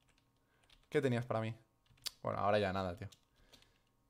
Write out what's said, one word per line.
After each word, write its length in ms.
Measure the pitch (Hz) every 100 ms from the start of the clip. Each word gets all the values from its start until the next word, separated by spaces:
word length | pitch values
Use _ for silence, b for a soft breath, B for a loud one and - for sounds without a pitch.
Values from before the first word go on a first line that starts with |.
| _ _ _ _ b b b b _
¿Qué 120 | 151
tenías 240 | 135 117
para 160 | 123 113
mí? 140 | 110 117 _ _ _ - - -
Bueno, 160 | - 104
ahora 200 | 101 104
ya 120 | 98
nada, 240 | 95 92
tío. 140 | 87 98 - _ b b b b b b _ _